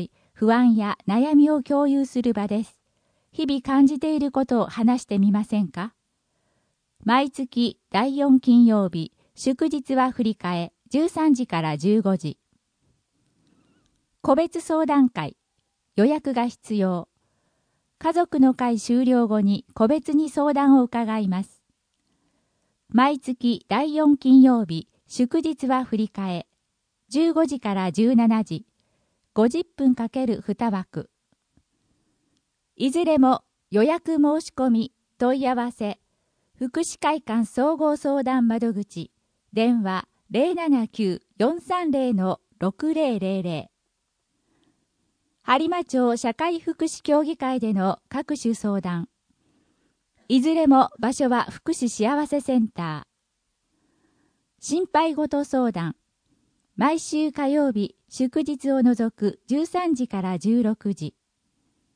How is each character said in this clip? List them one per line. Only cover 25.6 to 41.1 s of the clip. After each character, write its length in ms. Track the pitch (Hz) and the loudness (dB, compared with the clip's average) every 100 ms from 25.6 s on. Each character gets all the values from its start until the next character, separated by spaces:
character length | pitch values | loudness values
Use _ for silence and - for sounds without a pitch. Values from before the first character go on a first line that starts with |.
| 262 | -2
は 160 | 262 | -2
振 140 | 247 214 | -2 -4
り 120 | 214 | -4
替 160 | - 190 | -6 -6
え、 180 | 175 - _ _ _ _ _ _ | -8 -10 _ _ _ _ _ _
十 260 | 277 330 | 0 2
五 100 | 320 | 2
時 160 | 320 277 | 0 -2
か 140 | 208 | -4
ら 180 | 196 185 | -2 -2
十 220 | 180 233 | 0 2
七 280 | 233 226 220 | 4 4 2
時、 240 | - 165 - _ _ _ _ _ _ | -2 -8 -12 _ _ _ _ _ _
五 140 | - 233 | 0 0
十 160 | 330 | 0
分 300 | - - 269 | -6 -2 0
か 140 | 247 226 | 0 -4
け 180 | 262 262 | -4 -4
る 140 | 208 | -4
二 300 | - 196 233 | -6 -4 -4
枠。 400 | 196 - 160 - _ _ _ _ _ _ _ _ _ _ _ _ _ _ _ _ | -4 -6 -12 -14 _ _ _ _ _ _ _ _ _ _ _ _ _ _ _ _
い 160 | - 262 | -6 -2
ず 140 | 330 | 0
れ 140 | 330 302 | 2 4
も 240 | 262 - - _ _ | 4 2 -4 _ _
予 120 | 202 | 0
約 300 | 277 339 - | 2 0 -2
申 280 | 320 294 311 | 0 2 0
し 100 | - | -4
込 160 | - 254 | -4 0
み、 220 | 226 - _ _ - | 0 -2 _ _ -4
問 220 | 247 269 | -2 0
い 60 | 254 | -2
合 80 | |
わ 180 | 247 240 | -2 -6
せ、 280 | - 208 - _ _ _ _ _ | -6 -8 -8 _ _ _ _ _
福 260 | - 254 320 | -10 -6 -4
祉 180 | 330 - | -6 -4
会 220 | 294 302 | -2 -2
館 240 | - 226 | -2 -4
総 320 | 214 - 294 311 | -2 -2 -2 0
合 200 | 302 294 | -2 -2
相 240 | 285 277 | -2 -2
談 260 | 254 262 233 | 0 0 0
窓 240 | 226 233 | 0 -2
口、 380 | 202 202 170 - _ _ _ _ | -4 -8 -12 -16 _ _ _ _
電 300 | 214 233 240 | -2 0 0
話、 260 | 190 185 - _ - | -2 -6 -8 _ -6
零 240 | 233 339 | -2 -2
七 340 | 339 320 262 220 | -2 0 0 0
九 320 | - 196 | -4 -4